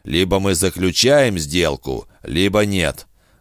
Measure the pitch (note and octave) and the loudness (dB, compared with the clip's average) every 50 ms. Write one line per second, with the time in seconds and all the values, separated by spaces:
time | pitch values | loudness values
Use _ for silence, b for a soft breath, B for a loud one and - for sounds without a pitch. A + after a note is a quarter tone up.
0 | - - C2+ E2+ F#2+ F2+ F#2+ F#2+ G2 G2 F#2+ - F#2+ F#2 - F2 F#2 F#2 F2 - | -8 -4 0 0 0 2 0 0 2 0 0 0 0 -2 -2 0 -2 -2 0 2
1 | - B2 C#3+ D3 C3+ A#2+ G2+ F2 D2+ C#2+ D#2 F2+ F2 D#2 C#2+ C2+ - C2+ B1+ A1 | 2 4 4 4 4 2 0 -2 -4 -2 0 0 0 0 0 -4 -6 -8 -8 -8
2 | - b b b b - C2 E2 F#2+ G2+ F#2+ G#2+ G#2 G#2 G2 F#2 E2 C#2+ C2+ - | -10 b b b b -6 -2 0 0 2 2 2 0 0 0 -2 -2 -2 -4 -6
3 | - _ _ _ _ _ _ _ | -12 _ _ _ _ _ _ _